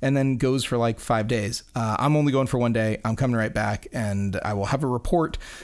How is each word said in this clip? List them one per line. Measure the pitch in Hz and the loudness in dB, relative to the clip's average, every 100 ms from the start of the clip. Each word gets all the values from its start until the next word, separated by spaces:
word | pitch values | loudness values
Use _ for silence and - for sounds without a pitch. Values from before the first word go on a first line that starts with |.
and | 135 139 | 0 2
then | 135 127 | 2 2
goes | 135 135 - | 2 0 0
for, | 120 | 0
like, | 113 110 | 0 0
five | - 113 107 | 0 0 0
days. | 120 101 - - | 0 -2 -6 -6
Uh, | 123 113 107 | -4 -2 0
I'm | 143 151 | 2 4
only | 147 | 4
going | 135 135 | 2 2
for | 127 | 2
one | 120 | 2
day. | 113 110 110 113 | 2 0 0 -2
I'm | 113 | 0
coming | 135 117 | 0 0
right | 107 | 0
back, | 110 104 101 - | 0 -2 -2 -6
and | 135 107 98 98 95 | -4 -2 -2 -2 -2
I | - | -2
will | 104 98 | -2 -2
have | 135 | -2
a | 147 | 0
report | 123 - 175 160 - - - | -2 0 0 0 -4 -10 -10